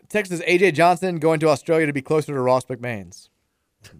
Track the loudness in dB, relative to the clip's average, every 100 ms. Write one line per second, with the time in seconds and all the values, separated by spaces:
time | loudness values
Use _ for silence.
0 | -8 -6 -4 -4 0 2 2 4 2 2
1 | -2 -2 0 2 2 0 0 0 0 -2
2 | -2 -2 -2 -2 0 0 -2 -10 -10 -10
3 | -14 -20 -20 _ _ _ _ _ -20